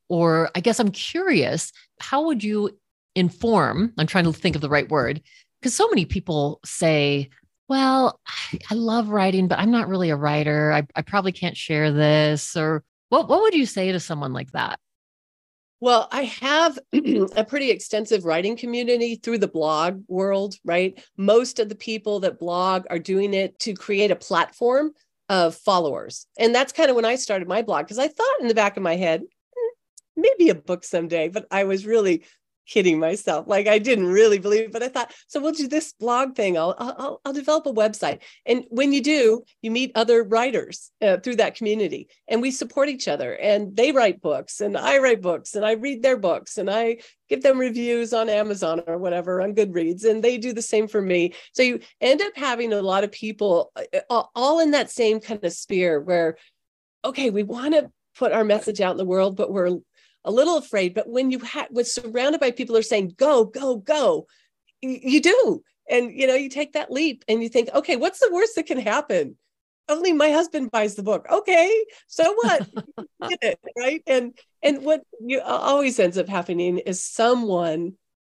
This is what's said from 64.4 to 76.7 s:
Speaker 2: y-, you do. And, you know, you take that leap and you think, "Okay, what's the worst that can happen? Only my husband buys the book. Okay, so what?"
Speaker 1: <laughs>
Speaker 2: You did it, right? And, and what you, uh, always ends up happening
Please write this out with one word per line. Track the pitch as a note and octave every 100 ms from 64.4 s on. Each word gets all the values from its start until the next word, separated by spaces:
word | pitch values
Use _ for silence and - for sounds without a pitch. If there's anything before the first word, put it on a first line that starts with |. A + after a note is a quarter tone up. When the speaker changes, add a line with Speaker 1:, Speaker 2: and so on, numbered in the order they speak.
| _ _ _ _
Speaker 2:
y-, | C4 B3+
you | C4 C#4+
do. | E4+ B4 G#4 E3 - _ -
And, | B3 B3
you | A#3+ C4
know, |
you | C4 C#4
take | C4+ D4
that | D4+ -
leap | C4 D#4+ A3+ -
and | A3+
you | A3+
think, | A#3+ A3+
"Okay, | - E4+
what's | C4 E4 -
the | A#4
worst | F4 A4 -
that | D#4
can | C4
happen? | G#3+ A#3+ D4 F#3 C3+ - _ _ _ _ -
Only | D4+ F#4
my | D4+ D4+
husband | D4+ E4 D4+ B3+
buys | A3+ G#3+ G#3
the |
book. | G3 F#3+ -
Okay, | G4+ G4+ F4 F4+ A4 G#4+ - _
so | - E4
what?" | G#4 A#4 D#4+ F#3+
Speaker 1:
<laughs> | - - - D#4 -
Speaker 2:
You | -
did | -
it, | - - - -
right? | B3+ D#4+ -
And, | C4 A#3+ - _ _
and | C#4+ C#4
what | C#4+ D#4 - -
you, | A#3 C4
uh, |
always | F3+ - - C#4+ C4+ B3
ends | F3+ F#3
up | F3+
happening | F#3+ F3 F3 F3